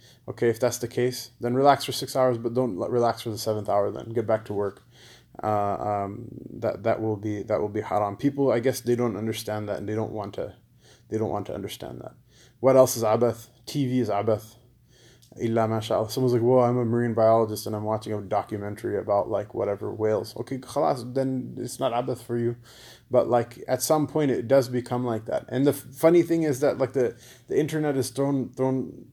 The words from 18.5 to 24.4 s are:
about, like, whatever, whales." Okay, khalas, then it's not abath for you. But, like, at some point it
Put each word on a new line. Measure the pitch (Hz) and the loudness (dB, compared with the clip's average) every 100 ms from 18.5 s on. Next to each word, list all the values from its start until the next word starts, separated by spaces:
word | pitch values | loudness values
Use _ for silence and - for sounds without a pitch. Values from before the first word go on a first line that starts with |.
| 107 101 101 104 101 | -6 -6 -6 -4 -4
about, | 104 101 - | 0 0 0
like, | 104 104 | -4 -4
whatever, | 104 101 101 104 | -4 -2 -2 -6
whales." | 104 107 107 - - | -2 0 0 -4 -10
Okay, | 117 131 | -8 -8
khalas, | - 143 156 131 120 | -4 0 0 0 -4
then | 127 131 131 120 117 | -2 -2 -2 -6 -8
it's | 107 - | -10 -4
not | 131 | -2
abath | 120 131 120 | 0 -2 -6
for | - 120 | -4 -2
you. | 117 120 - - - - - | -2 -4 -14 -20 -20 -20 2
But, | 123 - | 2 4
like, | 120 117 - - | 2 0 -8 -4
at | 127 | -2
some | - 156 139 | 2 2 2
point | 156 139 | 0 0
it | 117 | 0